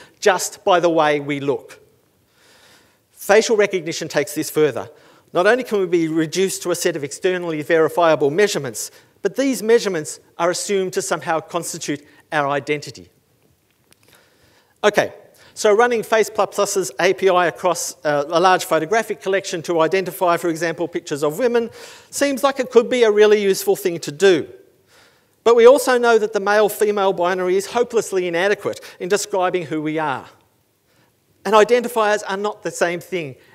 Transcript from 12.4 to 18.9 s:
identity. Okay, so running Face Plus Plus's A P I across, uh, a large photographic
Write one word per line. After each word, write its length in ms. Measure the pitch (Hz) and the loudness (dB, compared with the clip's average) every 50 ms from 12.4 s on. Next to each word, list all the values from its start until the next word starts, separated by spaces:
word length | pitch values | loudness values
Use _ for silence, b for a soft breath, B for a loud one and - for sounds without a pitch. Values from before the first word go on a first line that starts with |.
| 143 139 | -2 0
identity. 640 | 143 143 127 147 147 147 143 143 120 - 87 _ _ _ _ _ _ _ _ _ _ _ _ _ _ _ _ _ _ _ b b b b b b b b b b b b b b b b - | -2 -4 -2 -4 -6 -6 -6 -14 -18 -20 -20 _ _ _ _ _ _ _ _ _ _ _ _ _ _ _ _ _ _ _ b b b b b b b b b b b b b b b b -2
Okay, 300 | 208 202 - 131 - - - - - b b b b b | 0 2 2 0 -2 -4 -14 -20 -20 b b b b b
so 180 | - - 214 | -2 2 2
running 320 | 202 208 240 247 240 220 190 | 4 4 4 2 2 -2 -2
Face 280 | - 226 226 208 - | 0 0 0 0 0
Plus 240 | - - 196 190 - | 0 -2 -2 -2 0
Plus's 360 | - 202 202 - 196 180 - - - | -2 -2 -2 -2 -4 -4 -6 -4 0
A 140 | 165 190 185 | 0 0 0
P 160 | 190 190 190 | 2 2 2
I 180 | 180 180 180 | 2 2 2
across, 560 | 160 151 - - 180 165 - - - - _ - | 0 -2 -2 -2 -2 -2 -2 -6 -10 -10 _ -4
uh, 180 | 151 147 143 147 147 | -2 -2 -2 -2 0
a 120 | 175 165 | 0 2
large 240 | 180 190 185 170 180 | 4 4 4 2 0
photographic 560 | - 165 160 160 151 | 0 -2 -2 0 0